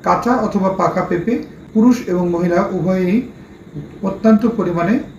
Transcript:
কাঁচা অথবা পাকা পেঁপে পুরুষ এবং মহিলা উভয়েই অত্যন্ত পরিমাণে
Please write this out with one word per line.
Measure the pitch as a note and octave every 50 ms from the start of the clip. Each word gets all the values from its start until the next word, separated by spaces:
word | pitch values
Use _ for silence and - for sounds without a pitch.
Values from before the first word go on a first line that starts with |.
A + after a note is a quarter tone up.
| -
কাঁচা | F3 F3+ F3+ - A#3+ B3+ B3 G#3+
অথবা | G3 - G3+ F#3+ F#3+ F#3 -
পাকা | F3 E3 - F#3 F3 -
পেঁপে | F3+ F3 - A3 B3 D4+ - - - - - -
পুরুষ | - G#3+ A3+ B3 A#3+ - - -
এবং | F3+ F3+ F3+ F3 F3
মহিলা | E3+ F3+ F3 E3+ F3+ G3+ - F#3+
উভয়েই | F3+ D#3 F#3 F#3+ F#3+ F#3 F3+ G3 B3 C4 - - - - - - - - - - - - - - - G#3 F#3+
অত্যন্ত | F#3+ - - A3 A3 G#3 B3 A#3 - -
পরিমাণে | F3+ F3+ F3 E3+ E3+ F#3 A3+ D4 D#4+ - -